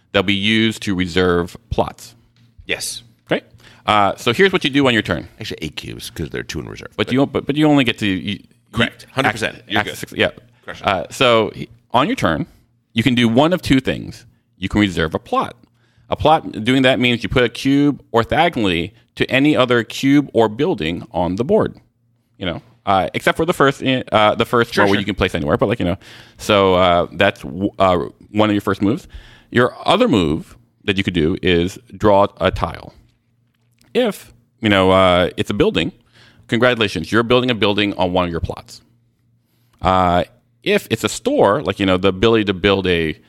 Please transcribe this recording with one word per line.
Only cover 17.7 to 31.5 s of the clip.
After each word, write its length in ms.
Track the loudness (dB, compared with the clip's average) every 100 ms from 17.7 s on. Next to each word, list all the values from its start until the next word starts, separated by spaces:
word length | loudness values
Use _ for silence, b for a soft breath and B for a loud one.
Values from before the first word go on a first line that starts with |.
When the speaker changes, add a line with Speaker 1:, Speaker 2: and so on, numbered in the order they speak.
| 2 2 0 -2
Speaker 1:
orthogonally 800 | -2 0 0 0 0 -2 -2 -4 b b -4
to 140 | 0
any 260 | 2 4 4
other 280 | 2 2
cube 460 | -2 -2 2 2 2
or 160 | 0 0
building 580 | 0 -4 -2 -4 -6 -6
on 240 | -4 -2 -2
the 80 | 0
board. 340 | 0 0 -6 _ _ _ _ _ -10
You 80 | -8
know, 140 | -8 _ _ 0
uh, 240 | 0 0
except 240 | -2 -2 -2
for 80 | -2
the 80 |
first, 280 | 2 2 2
uh, 540 | -2 -2 0 2 2 2
the 80 | 0
first 280 | 0 0
Speaker 2:
Sure, 100 | 0
Speaker 1:
one 60 | 2
where 60 | 2
Speaker 2:
sure. 40 |
Speaker 1:
you 60 | -2
can 100 | -2
place 180 | -2
anywhere. 220 | -2 -2 0
But, 140 | 0
like, 100 | -2
you 60 | -2
know, 100 | -4 B B B B
so, 380 | 0 2 4 4
uh, 320 | 4 2 0
that's 280 | 0 0 -2
w-, 260 | -10 -6 -6 0
uh, 300 | 2 2 -4 -12 -8
one 180 | -2 0
of 40 |
your 80 | 0
first 200 | -2 -2
moves. 260 | -2 -2 -8 b b b b
Your 220 | 0 0 0 0
other 220 | 2 4
move 480 | 2 0 -2 -8 -20 _ _
that 140 | -6 -2
you 60 |
could 100 | -2
do 240 | 0 0 0
is 380 | 0